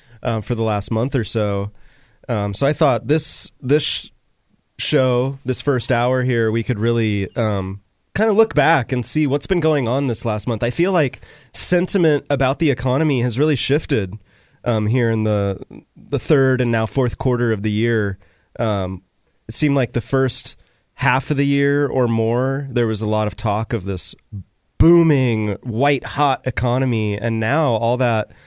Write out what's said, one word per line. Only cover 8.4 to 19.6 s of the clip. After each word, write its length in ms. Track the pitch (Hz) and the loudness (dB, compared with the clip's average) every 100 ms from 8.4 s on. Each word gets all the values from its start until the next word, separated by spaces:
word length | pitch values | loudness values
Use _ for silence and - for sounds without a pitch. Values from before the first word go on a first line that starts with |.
| 220 151 | 2 2
back 360 | 143 160 113 | 2 2 0
and 140 | 123 120 | -4 -2
see 220 | 156 147 | -2 0
what's 180 | 143 - | -2 0
been 140 | 180 | 0
going 280 | 160 147 120 | 2 2 0
on 200 | 131 139 | -2 -2
this 180 | 113 120 | -2 -4
last 220 | 107 123 | -4 -4
month. 160 | 110 | -2
I 80 | 120 | -2
feel 200 | - 180 | 0 0
like 300 | 185 139 - - - - | 2 0 -4 -20 -20 -14
sentiment 720 | - - 180 180 196 165 147 - | -8 0 0 2 2 2 2 0
about 260 | 135 131 143 | -2 0 0
the 140 | 160 | 0
economy 500 | 127 131 131 156 131 | 0 0 0 2 0
has 160 | 120 110 | 0 0
really 180 | 156 143 | 0 0
shifted, 600 | - 143 - 127 95 98 _ _ _ _ | 0 -2 0 -2 -2 -8 _ _ _ _
um, 240 | - 110 107 | -2 0 2
here 240 | 127 117 | 2 2
in 120 | 110 | 2
the, 360 | 110 104 101 95 - - - - | 0 0 -2 -4 -10 -18 -20 -20
the 220 | - 131 | -6 -4
third 420 | - 147 131 127 | 2 4 4 2
and 100 | 120 | 2
now 160 | 113 110 | 0 0
fourth 320 | - 123 - | 0 -2 0
quarter 320 | 131 123 120 | 0 0 0
of 80 | 107 | 0
the 80 | 107 | 0
year. 480 | 104 117 117 101 95 - _ _ - | 0 2 2 0 -4 -12 _ _ -4
Um, 460 | 113 101 92 92 - _ _ _ - | -2 -2 -4 -8 -14 _ _ _ -12
it 60 | |
seemed 220 | - | -2